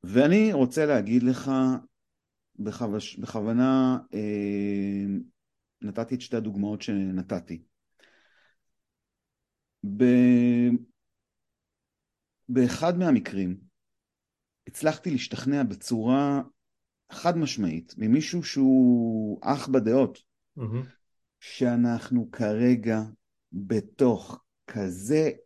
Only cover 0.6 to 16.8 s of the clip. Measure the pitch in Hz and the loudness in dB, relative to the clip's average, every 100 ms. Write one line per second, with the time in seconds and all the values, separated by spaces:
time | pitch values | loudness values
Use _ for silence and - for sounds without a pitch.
0.6 | 127 151 151 131 101 123 120 123 135 135 | 0 2 2 0 2 2 2 -2 -2 0
1.6 | 131 127 - _ _ _ _ _ _ - | 0 -2 -8 _ _ _ _ _ _ -10
2.6 | 104 - 113 104 - - 98 110 107 117 | -10 -6 -6 -6 -8 -14 -10 -6 -2 0
3.6 | 131 131 131 127 - 104 104 104 101 101 | 2 2 2 -2 -6 -8 -6 -4 -2 -2
4.6 | 101 101 98 98 98 98 254 _ _ _ | -2 -4 -4 -4 -4 -6 -8 _ _ _
5.6 | _ _ 107 98 113 127 - 117 107 101 | _ _ -10 -8 -6 -8 -6 -6 -6 -6
6.6 | 101 104 - 101 95 92 90 95 - 82 | -6 -6 -6 -4 -4 -6 -6 -10 -8 -16
7.6 | _ _ _ _ _ _ _ _ _ _ | _ _ _ _ _ _ _ _ _ _
8.6 | _ _ _ _ _ _ _ _ _ _ | _ _ _ _ _ _ _ _ _ _
9.6 | _ _ 101 104 123 123 123 123 120 120 | _ _ -10 2 4 6 6 6 4 4
10.6 | 120 120 - _ _ _ _ _ _ _ | 2 2 -4 _ _ _ _ _ _ _
11.6 | _ _ _ _ _ _ _ _ - 127 | _ _ _ _ _ _ _ _ -2 2
12.6 | 123 - 165 175 175 120 - 98 90 95 | 2 2 0 2 2 2 2 -4 -4 -6
13.6 | - _ _ _ _ _ _ _ _ _ | -12 _ _ _ _ _ _ _ _ _
14.6 | - - 156 - 185 131 - 110 135 143 | -20 -2 -2 -2 -4 -4 -4 -6 -2 -2
15.6 | 120 95 - 117 110 131 143 139 127 _ | -2 -6 -6 -2 0 0 2 -2 -6 _
16.6 | _ _ | _ _